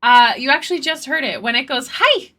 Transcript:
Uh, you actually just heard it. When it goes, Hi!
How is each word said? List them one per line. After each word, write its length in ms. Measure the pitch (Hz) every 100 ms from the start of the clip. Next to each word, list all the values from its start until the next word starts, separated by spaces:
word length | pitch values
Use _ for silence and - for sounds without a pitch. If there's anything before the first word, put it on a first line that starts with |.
Uh, 320 | 349 247 240 202
you 140 | 262
actually 300 | 294 - 349
just 260 | 294 320 -
heard 180 | 320
it. 180 | 269 156
When 120 | 214
it 100 | 233
goes, 240 | 269 254 262
Hi! 380 | - 494 523 -